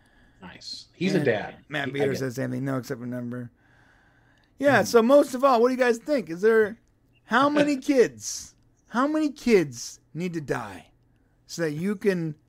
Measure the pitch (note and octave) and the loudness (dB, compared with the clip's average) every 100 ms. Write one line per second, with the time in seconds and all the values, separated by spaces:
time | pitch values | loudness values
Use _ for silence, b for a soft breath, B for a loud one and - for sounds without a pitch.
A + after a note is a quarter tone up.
0 | b b b _ F3+ - - - - - | b b b _ -20 -20 -18 -18 -18 -4
1 | F#3 F#3+ B2 G#2 - - - D3 C3+ C#3 | 0 2 2 0 -4 -14 -12 -8 -6 -2
2 | C#3 B2 C3+ A#2+ B2+ B2+ C#3 C3 A#2 B2 | -2 -2 -6 -6 -6 -6 -4 -6 -6 -10
3 | B2 B2 A#2+ B2 A#2+ b b b b b | -10 -10 -10 -10 -14 b b b b b
4 | b b b b b - C#4 A#3 G#3+ A#3 | b b b b b -2 2 4 4 4
5 | A3+ C#4+ C#4 B3+ C#4 A#3 B3 B3+ B3 A#3 | 8 6 6 2 2 4 4 2 0 0
6 | C#4+ C#4+ D#3+ E3+ G#3+ A3 G#3 A3+ _ _ | -2 -2 -2 0 2 4 2 -2 _ _
7 | _ _ - A#3 C#4+ D4 D4 C4+ - C4+ | _ _ -2 2 2 2 0 0 0 2
8 | E3+ A2+ - - - _ _ _ _ A3+ | 2 -2 -14 -14 -16 _ _ _ _ -2
9 | C#4+ D#4 D4+ - A#3+ G#3 D3 A#2 - - | -2 0 -4 -4 2 2 2 -6 -16 -18
10 | _ D3+ F3+ E3 C#3 C3 G#2+ F#2 - _ | _ -10 -8 -8 -8 -8 -8 -16 -20 _
11 | _ _ _ _ - - D#3+ D3 F#3+ G#3 | _ _ _ _ -16 -6 -6 -4 -6 -2
12 | G#3 F3+ D#3+ D3+ | -2 -2 -4 -10